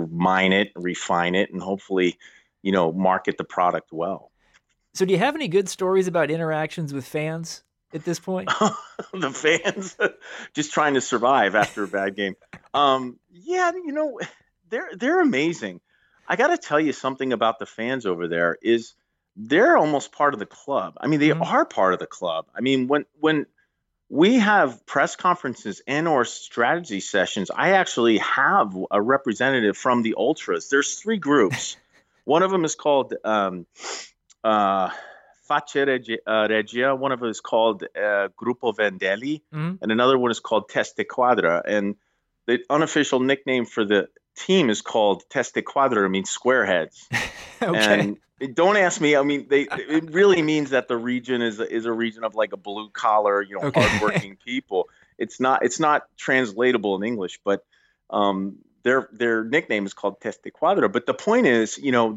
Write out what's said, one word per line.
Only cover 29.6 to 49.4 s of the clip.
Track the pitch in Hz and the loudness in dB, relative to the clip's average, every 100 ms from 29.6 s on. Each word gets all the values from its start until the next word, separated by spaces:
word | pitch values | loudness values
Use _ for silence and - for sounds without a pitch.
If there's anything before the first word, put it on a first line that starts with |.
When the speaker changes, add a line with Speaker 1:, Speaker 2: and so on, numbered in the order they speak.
| 107 95 | 0 0
Speaker 1:
from | 131 120 | 0 0
the | 110 - | 0 0
Ultras. | 117 156 - 85 - | -2 -2 -4 -4 0
There's | 139 143 - | 0 0 -4
three | 214 220 | -4 -2
groups. | 139 147 92 127 - - _ _ | 2 4 4 0 -8 -12 _ _
Speaker 2:
<laughs> | _ _ - | _ _ 0
Speaker 1:
One | 160 | 2
of | 190 | 4
them | 190 156 | 2 -2
is | - | -2
called, | 151 139 123 - | 2 2 0 -4
um, | 110 107 95 90 85 - - - - _ _ _ | -2 0 0 -4 -12 -16 -14 -12 -16 _ _ _
uh, | 113 107 98 98 90 - - - _ _ - | 0 2 2 2 -2 -6 -16 -20 _ _ -4
Facce | 147 - 143 | -4 -2 -2
Regi-, | 139 127 113 110 104 | 0 -2 -4 -6 -2
uh, | 110 107 | 0 2
Regia. | 110 104 120 135 131 | 0 -2 -2 -2 0
One | 135 | -2
of | 123 | -4
them | 120 | -4
is | 104 | -6
called, | - 117 113 101 - - | -2 2 2 0 -6 -4
uh, | 104 101 98 - | -2 0 -2 -4
Gruppo | 120 120 120 107 | -6 -2 -4 0
Vendelli. | 104 95 95 101 135 151 _ | -2 0 -2 -2 -4 -8 _
Speaker 2:
Mm-hmm. | 156 165 190 | -8 -8 -6
Speaker 1:
And | 104 | -2
another | 110 127 131 | 2 2 2
one | 123 | 2
is | 110 | -2
called | - 110 - | -2 -2 -2
Teste | 135 110 - 104 | -4 -4 -6 -6
Quadra. | - 123 110 85 85 - | 0 2 4 2 0 0
And | 104 101 104 _ _ _ _ - | -2 -2 -6 _ _ _ _ -2
the | 120 - | -2 0
unofficial | 147 156 160 139 131 | 0 2 0 2 2
nickname | 131 135 139 127 113 | 2 0 -2 -2 -2
for | 120 104 | -2 2
the | 101 - _ _ - | 2 0 _ _ -8
team | - 190 131 | 2 4 4
is | 104 | 0
called | - 117 104 90 - | -2 2 2 0 -4
Teste | - 117 117 | -6 -4 -4
Quadra, | - 143 135 110 98 | -2 0 2 2 2
means | 95 95 - | 0 -4 -2
squareheads. | 123 127 98 87 78 - - | 0 2 2 0 -2 -10 -6
Speaker 2:
<laughs> | 117 - - - - | -6 -6 -12 -20 -6
Okay. | 208 170 107 104 101 - _ - | -2 2 4 2 0 -6 _ -12
Speaker 1:
And | 135 123 | -4 2
don't | 180 208 | 4 4
ask | 180 170 | 2 2
me. | 147 143 | 2 4
I | |
mean, | 143 143 | 2 -2